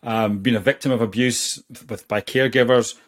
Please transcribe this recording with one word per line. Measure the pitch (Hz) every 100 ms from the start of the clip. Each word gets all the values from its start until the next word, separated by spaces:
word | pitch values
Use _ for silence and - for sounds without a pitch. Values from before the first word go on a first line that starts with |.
um, | 123 113 110 104
being | 101
a | 113
victim | 98 143 143
of | 127
abuse | 113 101 127 120 - - _ - -
with, | 107 -
by | 104
caregivers, | - 131 131 123 120 127 117 -